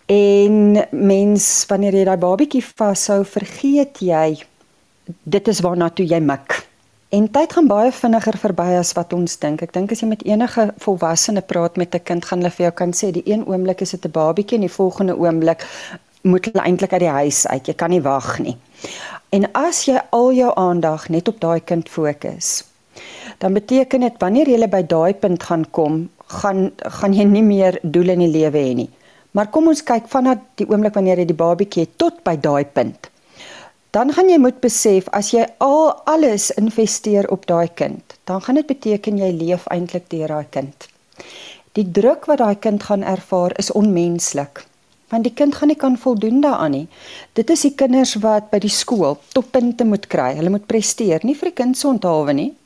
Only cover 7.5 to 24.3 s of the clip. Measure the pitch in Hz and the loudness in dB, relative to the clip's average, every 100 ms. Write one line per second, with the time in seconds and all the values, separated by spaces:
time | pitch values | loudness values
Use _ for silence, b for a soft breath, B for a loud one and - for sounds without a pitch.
7.5 | 349 302 202 240 - 240 226 214 208 208 | 2 2 4 2 0 0 0 0 -2 -4
8.5 | 180 175 180 175 - 175 175 170 - 151 | -2 0 0 0 -4 -4 -4 -4 -4 -6
9.5 | 151 170 180 202 226 220 214 - 214 240 | -6 -6 -6 -4 -4 -4 -4 -2 0 0
10.5 | - 208 - - 185 165 165 - 202 - | 0 -2 -2 -4 -2 0 -2 -2 -2 -2
11.5 | 175 170 - 175 175 - 175 - 180 175 | -2 -2 -2 -4 -4 -4 -6 -4 -4 -4
12.5 | - 175 170 180 170 202 175 - 214 - | -2 -2 -2 -4 -2 -4 -4 -2 -2 -2
13.5 | 185 185 185 190 180 170 160 156 165 208 | -2 -2 -2 -6 -6 -6 -2 0 0 -2
14.5 | 233 180 - 185 - 196 - 170 160 160 | -2 -2 0 -2 0 -2 0 0 2 0
15.5 | 165 - B B 175 _ _ 190 180 220 | -2 -6 B B -20 _ _ 2 2 0
16.5 | 196 - 175 185 185 175 139 147 - - | -2 0 0 0 0 0 0 0 0 -2
17.5 | 135 - - 170 180 139 135 - - - | -4 -6 -4 0 0 0 -2 -2 -6 -8
18.5 | 123 B B B B B B - 202 196 | -10 B B B B B B -4 -2 0
19.5 | - 320 339 - 254 - 233 247 254 240 | 0 -2 -2 0 0 0 2 4 4 2
20.5 | - 185 175 160 156 - 165 196 220 165 | 2 0 0 0 -2 -4 -4 -2 -4 -2
21.5 | 165 - 170 160 - 151 147 - - - | -2 -2 -4 -4 -4 -4 -4 -8 -8 -8
22.5 | - - _ _ B B B B - 190 | -8 -10 _ _ B B B B -6 -2
23.5 | 202 202 262 262 262 247 - 185 | -2 2 0 2 0 0 -2 0